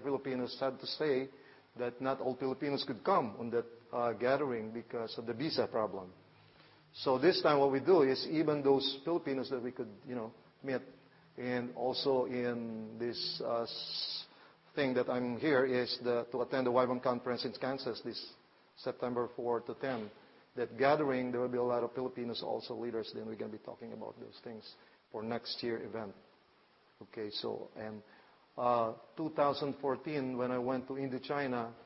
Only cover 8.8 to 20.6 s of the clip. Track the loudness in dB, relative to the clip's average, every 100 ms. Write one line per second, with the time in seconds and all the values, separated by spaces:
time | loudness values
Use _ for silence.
8.8 | 4 -2 -2 -2 0 -2 -2 -4 -4 -6
9.8 | -8 -10 -8 -6 -6 -10 -20 _ -4 -4
10.8 | -4 -14 -20 -20 -18 -8 -2 -2 -2 -2
11.8 | -2 2 4 4 2 0 0 -2 -4 -6
12.8 | -8 -4 -4 -2 -6 -4 -2 0 -2 -6
13.8 | -8 -6 -6 -6 -10 -18 -20 -20 _ 0
14.8 | 2 2 2 0 0 0 4 6 6 4
15.8 | 0 -2 0 0 0 -2 0 2 4 4
16.8 | 4 2 0 0 -2 -2 -4 -4 -4 -2
17.8 | -4 -6 -6 -8 -12 -18 _ _ _ -8
18.8 | -8 -4 -2 0 -2 -2 0 0 -2 -4
19.8 | -4 -4 -6 -12 -20 -20 _ -4